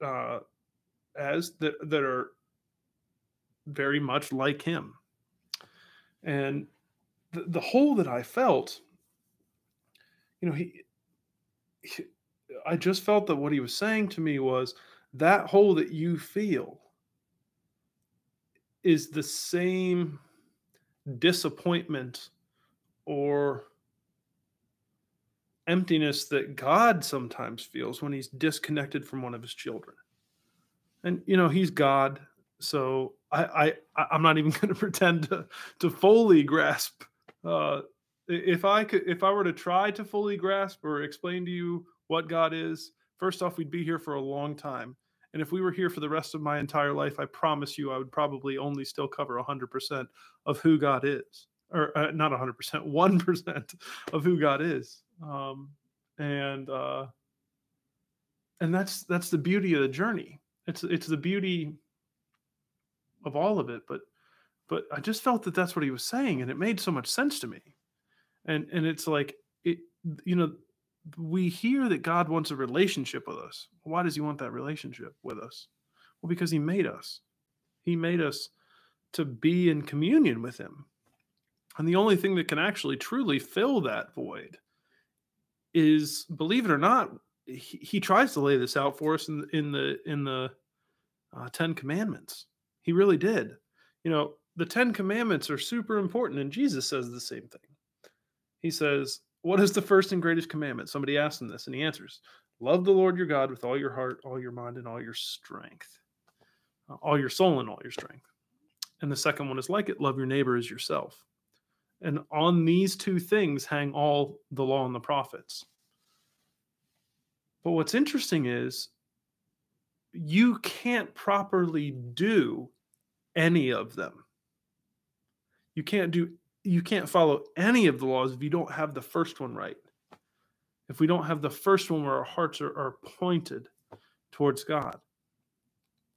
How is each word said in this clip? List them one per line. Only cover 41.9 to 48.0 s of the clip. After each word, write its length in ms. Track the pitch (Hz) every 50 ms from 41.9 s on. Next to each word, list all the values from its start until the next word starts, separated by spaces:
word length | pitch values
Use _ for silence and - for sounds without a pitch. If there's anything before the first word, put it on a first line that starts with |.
| _ _ _ _
what 200 | 160 165 165 160
God 240 | 165 165 165 160 160
is, 380 | 165 160 165 165 160 - - _ _ _ _ _ _
first 240 | 180 185 180 - 180
off, 140 | 180 175
we'd 140 | - 165 143
be 140 | 147 175 165
here 140 | 160 165 160
for 160 | 170 160 147
a 60 | 139
long 360 | 135 135 139 143 143 147 147
time. 400 | - - 147 131 123 117 117 135 - _ _ _ _ _ _ -
And 100 | 156 156
if 80 | 147
we 100 | 175 190
were 120 | 185 185 175
here 180 | 180 180 170
for 80 | 175 156
the 100 | 151 147
rest 260 | 156 160 151 - -
of 80 | 156 151
my 180 | 147 147 147
entire 320 | 147 147 - 151 143 143 143
life, 260 | 143 147 147 143 -
I 60 | 139
promise 520 | 139 - - - 160 151 143 143 139 -
you 140 | - 147 135
I 80 | 131
would 140 | 131